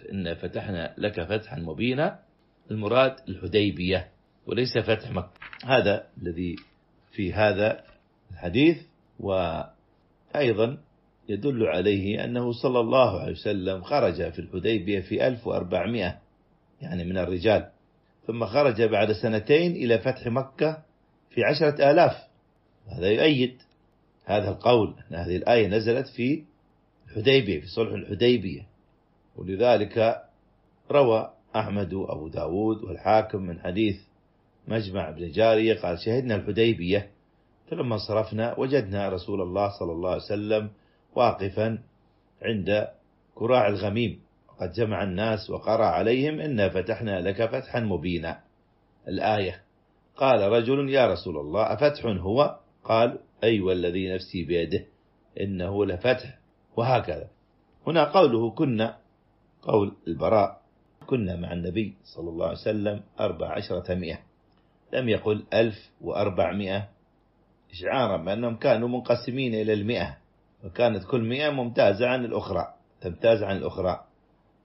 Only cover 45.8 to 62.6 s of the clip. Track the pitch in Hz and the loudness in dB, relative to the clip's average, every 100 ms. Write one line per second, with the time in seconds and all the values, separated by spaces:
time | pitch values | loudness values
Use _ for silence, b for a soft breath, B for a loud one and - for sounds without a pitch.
45.8 | 104 82 104 127 147 156 156 120 95 92 | 2 2 2 2 0 -2 -4 0 0 0
46.8 | 92 107 113 95 87 98 113 131 131 123 | -2 -4 -4 -2 -2 -2 -2 -2 -6 -4
47.8 | 113 87 87 85 80 - _ _ _ _ | -2 -2 -2 -4 -4 -10 _ _ _ _
48.8 | _ _ - 95 104 104 95 - _ _ | _ _ -8 -2 0 0 -2 -6 _ _
49.8 | _ _ _ - 135 117 98 117 117 139 | _ _ _ 0 4 4 6 4 4 0
50.8 | 135 135 117 85 - 73 73 92 110 107 | 2 4 4 2 -4 -8 -4 0 0 2
51.8 | 147 143 117 95 92 117 147 - _ _ | 0 2 -2 -2 0 2 2 -2 _ _
52.8 | - 113 120 135 - _ 117 107 92 92 | 0 4 4 0 -12 _ 2 2 2 0
53.8 | 87 90 95 92 - 92 80 85 82 98 | 0 -2 -4 -6 -6 -8 -2 -2 -2 -4
54.8 | - _ _ _ _ - 98 92 87 101 | -6 _ _ _ _ -8 -6 -4 -4 -2
55.8 | 98 90 120 123 - - _ _ _ - | -2 0 0 0 -4 -18 _ _ _ -4
56.8 | 123 123 - 78 73 _ _ _ _ _ | 0 0 0 -8 -12 _ _ _ _ _
57.8 | - 165 147 196 156 117 113 - 147 110 | -2 2 4 6 6 4 0 0 0 0
58.8 | 113 - _ _ _ _ _ _ - 110 | -2 -4 _ _ _ _ _ _ 0 2
59.8 | 101 - - 80 87 107 98 - _ _ | 2 -4 -8 -2 2 2 2 -2 _ _
60.8 | _ _ - 131 92 85 87 87 87 92 | _ _ -4 -2 -2 -6 -6 -6 -4 -4
61.8 | 104 - - - 82 82 87 82 | -6 -8 -20 -14 -10 -4 -4 -4